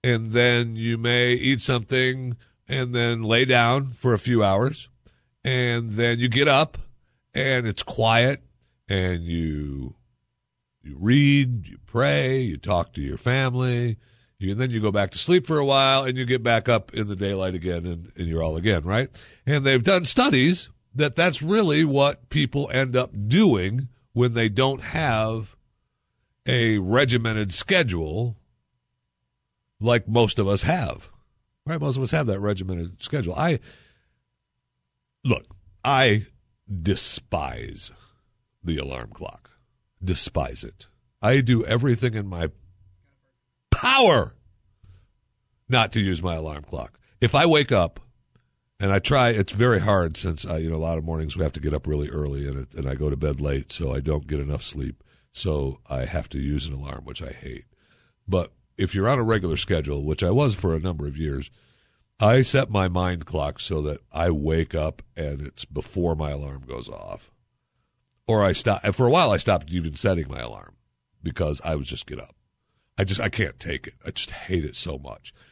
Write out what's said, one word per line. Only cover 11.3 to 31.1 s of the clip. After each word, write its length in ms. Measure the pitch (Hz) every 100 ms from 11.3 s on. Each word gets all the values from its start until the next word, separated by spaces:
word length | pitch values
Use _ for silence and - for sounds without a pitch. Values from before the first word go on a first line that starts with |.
| 143 131 117 82
you 120 | - -
pray, 540 | 117 139 147 131 131
you 160 | 120 71
talk 340 | - 90 85
to 80 | -
your 180 | 69 -
family, 800 | - 131 131 123 127 120 120 107 _ _ _ _
you, 140 | 95
and 80 | 101
then 100 | 131
you 100 | 113
go 120 | 107
back 180 | 101 98
to 80 | -
sleep 280 | - 180 -
for 120 | 156
a 60 |
while, 400 | 139 135 135 135
and 120 | 135 127
you 80 |
get 180 | 123 127
back 260 | 117 117 110
up 240 | 113 -
in 120 | - 104
the 100 | 95
daylight 380 | 98 98 95
again, 320 | 92 90 85 87
and, 260 | 85 85 -
and 100 | 85
you're 140 | 82
all 140 | 80 80
again, 260 | 98 92
right? 280 | 80 107 135 - - _ -
And 180 | 147
they've 180 | 135 131
done 220 | 117 185
studies 640 | 170 - 269 131 143 180 - _ _
that 220 | 120 147 139
that's 260 | 175 147
really 420 | 156 214 190 151
what 440 | 160 139 143 - _
people 400 | 151 139 139 143
end 260 | 127 131 123
up 140 | 127 101 104
doing 600 | 160 214 104 92 120 135 - _
when 220 | 117 123
they 140 | 117 113
don't 320 | 104 135 135
have 760 | - 165 151 110 110 113 107 _ _ _ _ _ _ _ _ _ -
a 320 | 123 113 107
regimented 760 | 92 120 139 120 113 110 101
schedule 840 | 87 - 190 135 87 78 85 120 110 _ _ _ _ _ _ _ _ _ _ _ _ _ _
like 260 | 110 120 -
most 320 | 113 110 -
of 80 | 98
us 160 | 101
have, 460 | - 175 95 - -